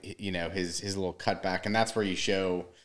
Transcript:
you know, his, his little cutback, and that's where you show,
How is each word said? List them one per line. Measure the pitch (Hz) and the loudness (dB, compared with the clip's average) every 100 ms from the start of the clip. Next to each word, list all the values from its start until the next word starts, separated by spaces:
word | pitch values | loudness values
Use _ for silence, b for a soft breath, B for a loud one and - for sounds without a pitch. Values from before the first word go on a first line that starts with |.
you | - - 101 | -10 -6 -2
know, | 90 85 | -2 -2
his, | 92 87 80 | -2 -2 -2
his | 101 98 | -4 -2
little | 92 | -2
cutback, | - - 90 95 92 101 | -2 0 0 0 -2 2
and | |
that's | 110 110 110 | 2 2 2
where | |
you | 101 90 | 0 2
show, | - 98 95 90 90 b | 2 2 2 0 -4 b